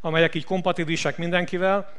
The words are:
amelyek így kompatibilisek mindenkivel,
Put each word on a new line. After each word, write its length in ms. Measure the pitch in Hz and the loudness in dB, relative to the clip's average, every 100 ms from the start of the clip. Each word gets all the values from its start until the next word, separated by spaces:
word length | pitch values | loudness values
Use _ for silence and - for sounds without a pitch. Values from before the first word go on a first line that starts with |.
amelyek 340 | 165 160 165 | 0 4 4
így 100 | 165 | 2
kompatibilisek 720 | - 185 180 175 160 160 151 135 | -2 0 0 0 -2 -2 -2 -2
mindenkivel, 760 | 170 180 180 180 190 196 190 | 0 0 0 0 2 0 -2